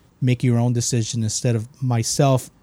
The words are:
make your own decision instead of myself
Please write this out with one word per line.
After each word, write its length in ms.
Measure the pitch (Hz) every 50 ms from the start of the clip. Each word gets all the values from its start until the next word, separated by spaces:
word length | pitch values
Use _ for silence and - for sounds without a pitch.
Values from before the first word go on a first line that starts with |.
| _ _ _ -
make 200 | - 127 127 123
your 160 | - 127 120 117
own 140 | 117 123 123
decision 480 | 120 113 - - 120 110 - - 120
instead 340 | 113 107 - - - 127 117
of 120 | 110 110 120 - - 139
myself 680 | 127 120 113 113 - - - 147 135 135 123 - - _ _